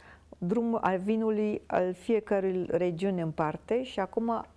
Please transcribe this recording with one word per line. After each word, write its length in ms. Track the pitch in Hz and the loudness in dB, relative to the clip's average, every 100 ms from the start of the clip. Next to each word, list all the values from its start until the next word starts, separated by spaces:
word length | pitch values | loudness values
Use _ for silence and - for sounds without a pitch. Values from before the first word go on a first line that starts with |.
| - - - - | -20 -20 -20 -6
drum 400 | 175 220 233 226 | -2 0 2 2
al 180 | - 185 | 2 0
vinului 640 | 190 220 220 214 214 208 - | 0 0 2 2 0 -2 -2
al 260 | - 185 | 0 0
fiecărui 720 | 180 - 226 214 202 190 185 175 | 0 0 0 2 0 2 0 0
regiuni 500 | 170 180 165 196 185 | 0 0 0 0 0
în 100 | 160 | -2
parte. 520 | 151 156 156 - 226 | 0 -2 -2 -2 -2
Și 160 | 254 - | -2 -4
acum 440 | 190 - 233 226 - | -4 -2 -2 -2 -6